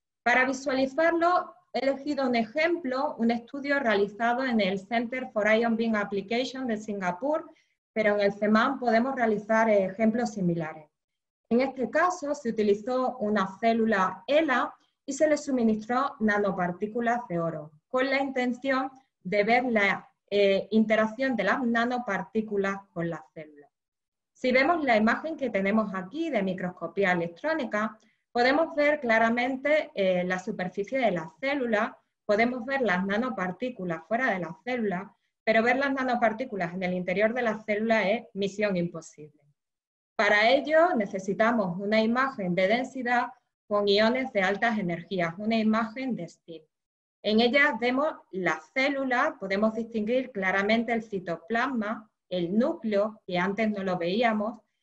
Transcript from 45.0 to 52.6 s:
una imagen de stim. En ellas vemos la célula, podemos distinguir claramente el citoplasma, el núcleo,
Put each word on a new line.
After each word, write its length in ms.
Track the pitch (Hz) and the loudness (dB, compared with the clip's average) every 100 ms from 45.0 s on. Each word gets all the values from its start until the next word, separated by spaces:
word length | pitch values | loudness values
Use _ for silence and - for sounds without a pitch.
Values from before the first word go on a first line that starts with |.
| - 190 170 175 | -4 -2 -2 -4
una 180 | 214 226 | -2 2
imagen 600 | 214 220 226 262 262 202 | 2 2 -2 -6 -6 -6
de 120 | 165 | -8
stim. 360 | - - 160 - _ _ _ _ _ 202 | -16 -18 -18 -20 _ _ _ _ _ 2
En 140 | 214 | 4
ellas 340 | 240 277 294 220 | 4 4 4 2
vemos 340 | 240 254 311 - _ | 0 0 -2 -4 _
la 320 | 190 170 156 - | -4 -2 -2 -4
célula, 640 | 262 277 277 262 247 302 311 | -2 0 0 0 0 0 -2
podemos 340 | 196 196 220 | -4 0 0
distinguir 560 | 226 226 220 208 254 254 | 0 -4 -4 0 -2 -2
claramente 640 | 196 190 190 202 226 233 | -4 0 0 2 0 0
el 80 | 226 | -4
citoplasma, 1080 | 220 190 175 165 - 226 269 247 202 240 - _ _ | -4 -8 -6 -8 -4 -2 -2 -2 -4 -6 -12 _ _
el 260 | 180 170 | -4 0
núcleo, 640 | 214 | 2